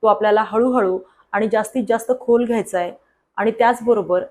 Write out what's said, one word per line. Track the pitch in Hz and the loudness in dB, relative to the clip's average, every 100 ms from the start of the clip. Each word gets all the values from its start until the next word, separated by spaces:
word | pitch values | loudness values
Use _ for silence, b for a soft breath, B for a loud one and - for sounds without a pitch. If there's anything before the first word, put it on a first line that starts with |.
तो | 220 | 0
आपल्याला | 208 214 208 214 | 2 2 2 0
हळूहळू | 220 254 247 190 185 b b _ | 0 0 2 0 -2 b b _
आणि | 202 214 | -4 -2
जास्तीत | 220 214 262 208 | -2 -2 -4 -2
जास्त | 226 226 254 | -2 -2 -4
खोल | - 233 | 0 0
घ्यायचा | 240 226 196 185 | 2 -2 -4 -4
आहे | 175 - _ _ _ - | -6 -10 _ _ _ -4
आणि | 214 | -2
त्याचबरोबर | 226 233 240 226 220 170 180 - | 2 2 2 0 0 0 -2 -2